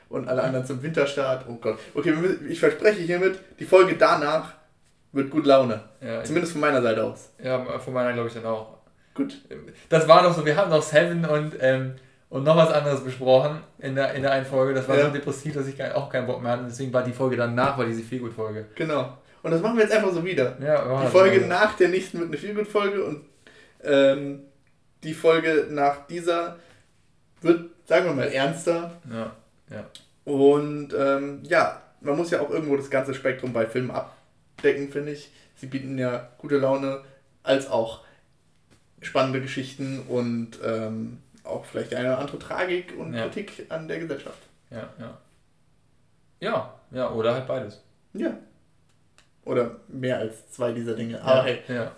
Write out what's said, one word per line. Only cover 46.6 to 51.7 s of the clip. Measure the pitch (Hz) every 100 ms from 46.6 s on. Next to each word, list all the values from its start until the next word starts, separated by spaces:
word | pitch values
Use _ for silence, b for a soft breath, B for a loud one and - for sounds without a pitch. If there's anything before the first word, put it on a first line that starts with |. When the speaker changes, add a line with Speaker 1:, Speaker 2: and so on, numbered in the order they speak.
| - - _
Speaker 2:
ja, | 127 117
oder | 113 113
halt | 127 127
beides. | 131 104 - _ _ _
Speaker 1:
Ja. | 196 320 214 - _ _ _ _ _ _ _ _ _
Oder | - 123 117 - -
mehr | 135 127 117
als | 110 - -
zwei | - 120
dieser | 117 117 113
Dinge. | 117
Speaker 2:
Ja, | 113
Speaker 1:
Aber | 131 131 131
hey. | 117
Speaker 2:
ja, | -